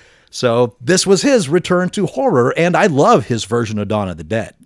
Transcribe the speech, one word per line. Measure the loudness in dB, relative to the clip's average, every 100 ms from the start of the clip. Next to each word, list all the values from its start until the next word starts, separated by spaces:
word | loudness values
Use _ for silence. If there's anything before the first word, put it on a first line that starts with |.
| _ _ _
So | -4 0 0 0 -2
this | -2 0 2
was | 2
his | 2 2 2
return | 0 0 0 -2
to | -2 -4
horror, | -2 0 2 2 2
and | 0 2
I | 0
love | 2 4 4 2
his | -4 -2
version | -4 -2 -4
of | -4
Dawn | -2 -4
of | -8
the |
Dead. | -6 -6 -6 -14